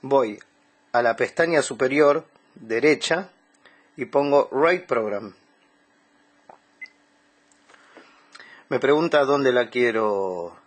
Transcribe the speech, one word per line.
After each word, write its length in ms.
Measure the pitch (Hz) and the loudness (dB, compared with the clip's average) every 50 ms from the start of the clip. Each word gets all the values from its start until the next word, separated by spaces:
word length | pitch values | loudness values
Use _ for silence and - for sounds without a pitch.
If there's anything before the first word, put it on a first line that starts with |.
Voy 380 | - 135 139 139 123 110 104 - - _ _ _ _ _ _ _ _ _ | -2 2 2 2 2 0 -6 -14 -18 _ _ _ _ _ _ _ _ _
a 120 | - 120 120 | -2 0 0
la 120 | 117 113 | 0 0
pestaña 460 | - 123 - - - 165 165 170 151 | 0 -2 -4 0 -2 -2 0 2 0
superior 640 | 131 - 135 113 135 131 135 147 151 143 143 160 156 _ _ _ _ _ _ | 0 -2 -4 -4 -2 -2 2 4 4 4 4 2 -4 _ _ _ _ _ _
derecha 720 | - - 110 110 117 127 151 147 - - - 160 170 190 180 _ _ _ _ _ _ _ - _ _ _ _ _ | -20 -10 -6 -4 0 2 2 2 2 0 -4 -4 -4 -4 -10 _ _ _ _ _ _ _ -20 _ _ _ _ _
y 100 | - 139 | -12 -12
pongo 440 | - - 143 143 143 143 143 - - | -2 -2 -2 0 4 2 2 2 2
Write 340 | - 131 151 165 180 180 175 | 0 0 2 2 0 0 -4
Program. 500 | - 131 117 110 107 101 101 110 101 90 _ _ _ _ _ _ _ _ _ _ _ _ _ _ _ _ _ _ _ _ _ _ _ - _ _ _ _ _ - - _ _ _ _ _ _ _ _ _ _ _ _ _ _ _ _ - _ _ _ _ - - _ _ _ _ _ _ - - - - - - _ | -6 -4 -4 -4 -4 -6 -8 -10 -12 -18 _ _ _ _ _ _ _ _ _ _ _ _ _ _ _ _ _ _ _ _ _ _ _ -20 _ _ _ _ _ -20 -20 _ _ _ _ _ _ _ _ _ _ _ _ _ _ _ _ -20 _ _ _ _ -20 -20 _ _ _ _ _ _ -20 -20 -20 -20 -20 -10 _
Me 100 | 139 123 | -4 -2
pregunta 440 | - 131 147 151 165 170 156 147 143 | 2 2 2 2 2 2 2 2 2
dónde 280 | 135 143 139 139 131 | 2 0 2 2 2
la 180 | 123 123 120 113 | 2 2 0 -2
quiero 880 | - 123 123 120 110 110 110 107 104 98 98 95 92 87 85 85 85 - _ | -2 0 0 0 0 0 -2 -2 -2 -2 -4 -4 -6 -8 -10 -12 -14 -18 _